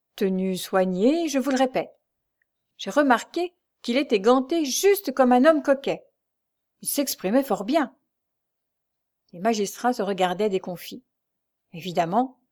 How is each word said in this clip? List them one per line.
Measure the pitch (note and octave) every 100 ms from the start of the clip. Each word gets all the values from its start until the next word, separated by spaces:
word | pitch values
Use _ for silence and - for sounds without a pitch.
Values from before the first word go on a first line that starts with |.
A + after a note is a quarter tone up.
| _ -
Tenue | G3 F#3+ F#3+ F3+
soignée, | - F#3+ F#3 F3+ A3+ E4+ D#4+
je | C4+
vous | B3+
le | B3+
répète. | B3+ F#3 D3+ _ _ _ _ _ _ _ _ -
J'ai | G3
remarqué | C#4+ C#4+ A3+ - E4+ F4 _ _ _
qu'il | - B3
était | C#4+ G3+
ganté | G3+ B3+ B3+ E4+
juste | C#4+ - G4 G4 -
comme | B3+ B3+
un | B3
homme | D4 D#4
coquet. | D4 C4+ - D#3+ _ _ _ _ _ _ _ _
Il | -
s'exprimait | - C4+ - F#3 B3
fort | C4+ G3
bien. » | G3+ D#4+ B3+ _ _ _ _ _ _ _ _ _ _ _ _ _ _
Les | F3
magistrats | G#3+ G#3+ G3 - A#3+
se | B3
regardaient | G3 F#3 F3+ F3+ G#3+
déconfits. | F#3+ - - - - _ _ _ _ _ _ _
Évidemment, | E3 F3 E3+ E3 G#3 C4 - _